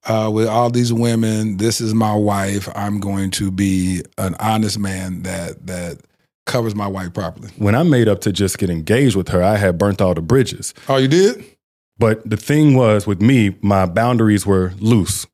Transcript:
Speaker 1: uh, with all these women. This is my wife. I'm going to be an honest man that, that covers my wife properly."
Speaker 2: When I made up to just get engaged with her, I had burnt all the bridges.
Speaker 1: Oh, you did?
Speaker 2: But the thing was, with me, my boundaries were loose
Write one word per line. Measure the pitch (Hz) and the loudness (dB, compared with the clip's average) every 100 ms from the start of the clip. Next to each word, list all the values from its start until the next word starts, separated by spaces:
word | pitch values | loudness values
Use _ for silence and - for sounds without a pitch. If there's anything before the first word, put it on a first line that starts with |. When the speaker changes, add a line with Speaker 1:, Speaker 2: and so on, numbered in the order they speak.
| - | -2
Speaker 1:
uh, | 110 110 | -2 0
with | 107 110 | 0 0
all | 110 123 | 0 0
these | 120 120 | 0 0
women. | 117 117 113 113 110 110 95 | 0 0 0 0 -2 -2 -2
This | 110 113 | -2 -2
is | 113 | -2
my | 110 107 | 0 2
wife. | 104 104 101 98 101 101 | 2 0 -2 -2 -4 -6
I'm | - 101 104 | -8 -6 -6
going | 98 98 98 | -4 -4 -4
to | 95 101 | -4 -4
be | 92 101 95 92 90 - - | -2 0 0 0 -4 -6 -8
an | 95 85 | -6 -4
honest | 110 110 107 101 | -2 0 -2 -4
man | 101 92 92 90 | -6 -8 -8 -10
that, | 92 90 85 - 90 | -8 -8 -10 -12 -12
that | 90 87 85 _ _ _ _ - | -10 -10 -12 _ _ _ _ -6
covers | 127 113 | -4 -2
my | 104 101 | -4 -6
wife | 98 90 | -6 -8
properly." | 85 87 - - - | -8 -8 -10 -18 -2
Speaker 2:
When | 104 | 2
I | 117 | 2
made | 175 135 110 | 4 4 4
up | 101 | 2
to | - | 0
just | 92 98 - | 0 -2 0
get | 95 | -4
engaged | 85 80 113 139 | -4 0 2 2
with | 98 87 | 2 0
her, | 92 | 0
I | 90 107 | 2 2
had | 98 87 | 0 2
burnt | 101 95 | 0 2
all | 98 | 0
the | 87 | 0
bridges. | 80 127 120 - - - - | 0 2 2 -4 -14 -16 -4
Speaker 1:
Oh, | 135 | 0
you | 135 | 2
did? | 165 196 240 - _ _ _ _ _ | 4 2 0 -14 _ _ _ _ _
Speaker 2:
But | 113 110 - | 0 0 -4
the | 107 | -8
thing | - 147 151 | 0 4 6
was, | 131 120 107 98 | 6 4 2 0
with | 95 | 0
me, | 107 135 104 92 | 4 4 2 0
my | 101 98 | 0 2
boundaries | 92 87 117 123 110 104 101 | 2 0 0 2 2 2 2
were | 95 92 92 | 0 0 -2
loose | 107 117 87 - - | 2 2 2 -4 -10